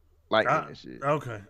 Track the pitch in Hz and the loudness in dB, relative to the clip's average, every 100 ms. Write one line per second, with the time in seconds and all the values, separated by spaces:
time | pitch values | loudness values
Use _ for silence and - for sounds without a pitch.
0 | _ _ - 110 123 156 - - 64 - | _ _ 0 2 4 2 0 -12 -16 -6
1 | 139 151 123 107 98 | -2 0 -2 -10 -8